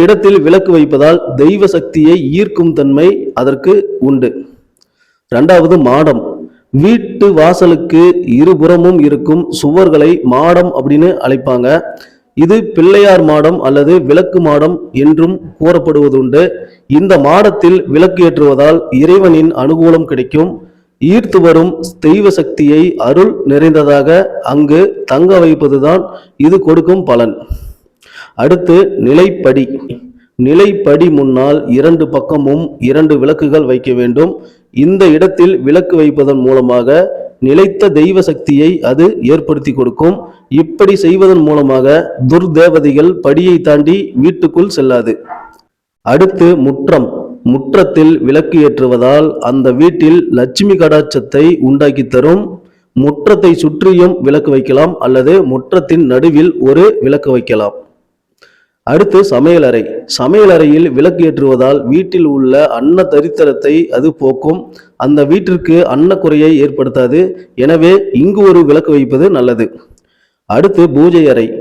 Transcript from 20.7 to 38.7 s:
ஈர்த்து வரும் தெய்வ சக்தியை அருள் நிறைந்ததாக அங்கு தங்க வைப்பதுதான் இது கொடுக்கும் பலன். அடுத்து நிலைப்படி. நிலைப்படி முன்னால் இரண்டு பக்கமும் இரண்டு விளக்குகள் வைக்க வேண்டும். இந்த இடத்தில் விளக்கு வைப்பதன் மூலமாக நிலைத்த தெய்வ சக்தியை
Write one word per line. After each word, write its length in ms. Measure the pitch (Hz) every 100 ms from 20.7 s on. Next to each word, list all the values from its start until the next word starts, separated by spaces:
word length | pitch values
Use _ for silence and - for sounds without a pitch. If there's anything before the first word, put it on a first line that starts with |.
| _ _ _ 156
ஈர்த்து 280 | 220 214 185 170
வரும் 260 | 165 175 170 - - 156
தெய்வ 260 | 196 202 180
சக்தியை 440 | - - 147 151 175 - 117
அருள் 240 | 143 214 - -
நிறைந்ததாக 680 | 143 160 156 147 143 135 175 190 - 113
அங்கு 300 | 143 147 156 196 - -
தங்க 280 | 131 180 190 165
வைப்பதுதான் 580 | 151 147 135 143 185 - - - - 147
இது 100 | 185 156
கொடுக்கும் 340 | 165 160 190 135
பலன். 240 | 120 117 - - - - - _ _ _ - - -
அடுத்து 340 | 135 175 180 175 196 - 117
நிலைப்படி. 580 | 151 190 - 131 135 127 135 - - - - _ - 127
நிலைப்படி 600 | 165 202 196 143 147 170 147
முன்னால் 420 | 135 127 139 147 - 123
இரண்டு 280 | 151 165 156
பக்கமும் 520 | 160 - 151 139 147 143 - 120
இரண்டு 260 | 147 156 147
விளக்குகள் 460 | 135 156 151 151 131
வைக்க 180 | 127 127 123
வேண்டும். 320 | 123 120 170 180 - _ _ 120
இந்த 200 | 151 190 185
இடத்தில் 400 | 156 185 190 180 185 131
விளக்கு 280 | 165 - 170
வைப்பதன் 400 | 151 143 139 135
மூலமாக 540 | 127 131 123 123 120 156 190 - - - 131
நிலைத்த 420 | 156 196 - 208 151
தெய்வ 260 | 165 190 175
சக்தியை 400 | 156 - 143 156